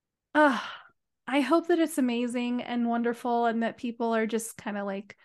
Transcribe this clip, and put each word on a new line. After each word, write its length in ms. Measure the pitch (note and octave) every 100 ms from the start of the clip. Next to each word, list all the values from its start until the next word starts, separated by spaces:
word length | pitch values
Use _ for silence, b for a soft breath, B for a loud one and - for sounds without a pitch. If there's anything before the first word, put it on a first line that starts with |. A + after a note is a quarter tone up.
| _ _ _
uh, 260 | D4 D4 A3 B B B _ _ _ -
I 120 | C#4
hope 280 | B3+ E4 E4
that 120 | E4
it's 180 | D#4+ -
amazing 640 | B3 A#3 A#3+ B3 A#3+ B3
and 280 | - A#3+ A#3
wonderful 560 | A#3 A#3 A#3+ A#3+ A#3 A#3+
and 180 | A3+
that 140 | A3+ -
people 360 | A#3+ A#3 A#3
are 140 | A3+ A3
just 300 | A3+ - -
kinda, 260 | G#3+ G3+
like, 320 | G3+ G3 - -